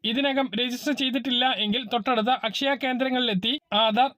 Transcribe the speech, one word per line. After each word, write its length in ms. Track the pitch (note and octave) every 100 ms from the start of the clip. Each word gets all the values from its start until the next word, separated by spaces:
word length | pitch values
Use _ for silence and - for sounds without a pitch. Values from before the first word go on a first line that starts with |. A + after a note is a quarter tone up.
| G#3+
ഇതിനകം 360 | A3+ C#4 C4+ C4 G3+
രജിസ്റ്റർ 340 | B3 B3 D4+ C4+
ചെയ്തിട്ടില്ല 420 | C4 C4 B3+ B3 B3+ G#3
എങ്കിൽ 180 | G#3 A3+ A3+
തൊട്ടടുത്ത 400 | A#3 G#3+ A#3+ G#3+ B3+ A3+
അക്ഷയ 240 | - C#4 C#4
കേന്ദ്രങ്ങളിലെത്തി 680 | C4 B3+ C4 B3+ A#3+ G3 A3 D4 _ G#3
ആധാർ 260 | A3 A3 C4+